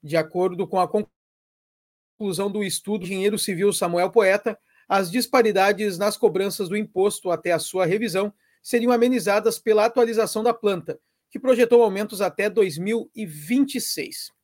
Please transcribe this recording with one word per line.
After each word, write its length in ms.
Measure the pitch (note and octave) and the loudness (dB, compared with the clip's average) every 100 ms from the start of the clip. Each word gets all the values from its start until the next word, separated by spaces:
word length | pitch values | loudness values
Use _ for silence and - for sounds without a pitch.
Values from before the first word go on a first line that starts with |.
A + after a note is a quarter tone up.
De 140 | D3+ D#3+ | -2 -2
acordo 520 | D#3 F3+ F#3 F3+ F#3+ | -2 0 -2 -2 -4
com 100 | F#3+ | -2
a 100 | F3+ G#3+ G#3 _ _ _ _ _ _ _ _ _ _ _ | 0 -2 -4 _ _ _ _ _ _ _ _ _ _ _
conclusão 320 | G#3 F3+ G3+ | -6 -4 -4
do 120 | G#3+ | -2
estudo 360 | G3 - - G#3 | -4 -6 -6 -6
do 60 | F3 | -4
engenheiro 320 | G3 G3 G#3 | -2 0 0
civil 340 | - F3 G3+ | -4 0 0
Samuel 380 | - F3+ E3+ F#3 | 0 -2 0 2
Poeta, 480 | A#3 F#3+ G3+ A3+ G3+ _ _ _ | 4 4 2 -2 -8 _ _ _
as 220 | G3 F#3 | -2 0
disparidades 840 | G#3+ B3 C4+ A3+ F#3+ F#3+ G3 G#3+ F3 | -4 0 2 4 4 2 2 -2 -2
nas 200 | G3+ G3+ | -4 2
cobranças 520 | A3 F#3+ G3 - F#3 | 0 2 -4 -4 -6
do 80 | G#3 | -4
imposto 540 | A3 F#3 G3+ - F#3+ | -4 0 0 -2 -4
até 220 | E3 F3 | -4 0
a 60 | E3 | -2
sua 280 | - F#3 F3 | -2 -2 0
revisão 460 | G3+ A3+ F3 G3+ - _ _ | 0 -2 -2 -4 -8 _ _
seriam 300 | - A#3+ A#3 | -2 0 2
amenizadas 680 | A#3+ A#3+ B3+ F#3 G3+ A3 - | 2 2 2 0 2 0 -2
pela 260 | - G#3+ | 2 2
atualização 580 | A3 A#3 A#3 A3 A3 A3 | 4 2 2 2 0 0
da 100 | A#3 | 0
planta, 480 | A#3 G#3 F#3 E3 - _ _ _ | 0 -2 -2 -6 -14 _ _ _
que 80 | - | -6
projetou 440 | C4 A#3+ A#3+ A#3+ | 0 4 6 6
aumentos 380 | A3 F#3+ G#3+ G3 | 6 0 -6 -2
até 300 | F#3+ - G#3 | -4 0 -2
dois 260 | G#3 G3 D3+ | 2 0 0
mil 340 | F#3+ A3+ - | -4 -4 -6
e 100 | - | -12
vinte 520 | G3+ D3+ D3+ B3 C#4 B3+ | -12 -12 -2 0 0 -2
e 40 | |
seis. 500 | - - - - - _ | -6 -8 -8 -10 -16 _